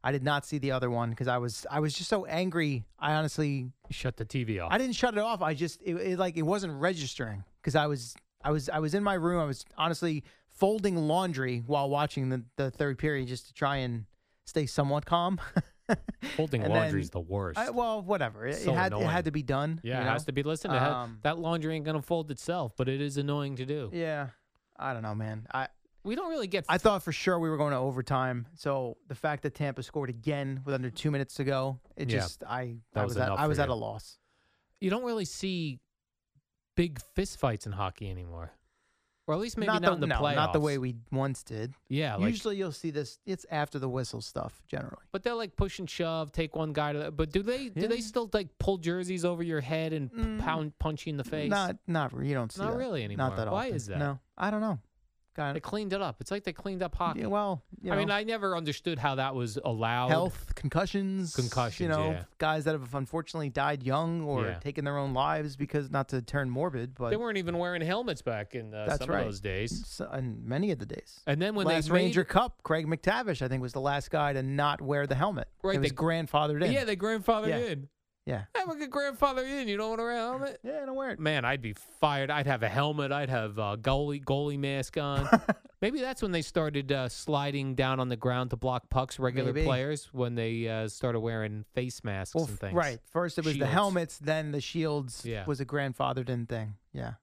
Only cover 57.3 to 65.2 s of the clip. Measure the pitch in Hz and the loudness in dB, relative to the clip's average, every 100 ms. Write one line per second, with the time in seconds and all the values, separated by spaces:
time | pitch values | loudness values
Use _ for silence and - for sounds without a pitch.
57.3 | 202 208 160 - - 185 175 202 202 214 | 0 0 -2 -6 -10 0 2 2 2 2
58.3 | 226 196 170 156 139 175 156 143 135 135 | 0 0 0 0 -2 -2 0 0 2 0
59.3 | 135 120 113 - 110 113 120 127 160 180 | 0 -2 -2 -2 0 2 2 4 4 2
60.3 | - - - 139 160 190 202 196 190 175 | -4 -6 -4 0 0 0 0 0 -2 -2
61.3 | - 123 131 117 - 175 156 156 87 90 | -2 0 0 0 0 0 2 0 -2 -6
62.3 | _ 156 156 147 156 127 139 127 165 - | _ 0 2 2 0 -2 -4 -2 -4 -4
63.3 | 165 143 143 143 147 127 139 165 170 151 | -4 -2 2 2 0 0 2 2 0 0
64.3 | 135 113 85 - 143 143 143 139 131 | 0 0 -2 -6 -2 -2 0 0 2